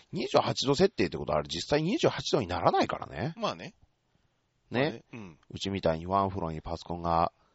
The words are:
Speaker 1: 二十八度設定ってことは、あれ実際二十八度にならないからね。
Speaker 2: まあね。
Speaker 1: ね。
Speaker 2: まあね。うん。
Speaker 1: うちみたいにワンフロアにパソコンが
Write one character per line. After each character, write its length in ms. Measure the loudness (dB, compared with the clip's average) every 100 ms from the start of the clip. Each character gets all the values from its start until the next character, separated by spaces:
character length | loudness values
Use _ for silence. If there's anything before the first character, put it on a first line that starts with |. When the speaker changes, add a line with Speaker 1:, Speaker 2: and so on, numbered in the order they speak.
| _
Speaker 1:
二 140 | -6 2
十 100 | 2
八 280 | 2 0 2
度 80 |
設 140 | 4 4
定 180 | 4 0
っ 20 |
て 80 | 0
こ 80 | 0
と 60 |
は、 60 | 0
あ 40 |
れ 60 | 0
実 140 | -4
際 200 | 0 2
二 160 | 2 2
十 100 | 2
八 140 | 2 0
度 80 | 0
に 60 | 0
な 140 | 2
ら 120 | 2
な 100 | 4
い 60 | 2
か 100 | -2
ら 80 | -6
ね。 280 | -6 -6 -4
Speaker 2:
ま 140 | -6
あ 40 |
ね。 200 | -6 -10 -16 _ _ _ _ _ _ _ _ -4
Speaker 1:
ね。 100 | 0
Speaker 2:
ま 0 |
あ 20 | 0
ね。 120 | -2 -12
う 40 | -14
ん。 220 | -14 -16 -14
Speaker 1:
う 80 | -8
ち 120 | -4
み 120 | 0
た 120 | 0
い 40 | 0
に 80 | 0
ワ 160 | 0
ン 80 | 0
フ 100 | -2
ロ 80 | -4
ア 40 |
に 100 | -6
パ 140 | -6 -8
ソ 80 | -6
コ 80 |
ン 80 | -4
が 300 | 0 2 2 -2 _